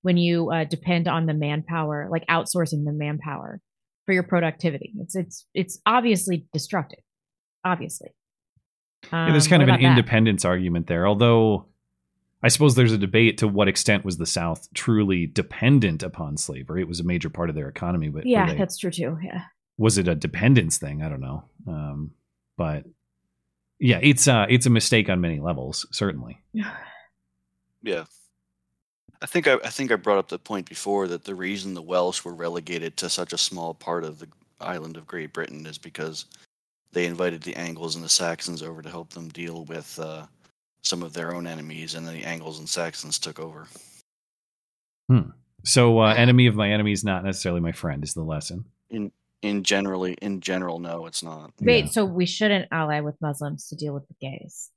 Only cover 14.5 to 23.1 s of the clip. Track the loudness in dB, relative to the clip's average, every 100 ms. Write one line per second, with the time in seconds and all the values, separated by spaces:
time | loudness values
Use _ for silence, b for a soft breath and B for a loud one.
14.5 | -4 -8 -6 2 4 4 2 0 -2 -4
15.5 | 0 4 6 4 0 -6 -8 -10 -8 -8
16.5 | -10 -6 -4 -4 -4 -2 -2 -4 -4 -4
17.5 | -4 -8 -8 -4 -2 -2 -4 0 2 2
18.5 | 0 -4 -4 -6 -4 -6 -6 -8 -10 -12
19.5 | _ _ 0 2 4 2 0 -2 0 6
20.5 | 6 4 -2 -4 -6 -6 -6 -8 -10 -12
21.5 | _ -10 -8 -8 -8 -10 _ _ _ _
22.5 | -6 -4 -4 -10 _ _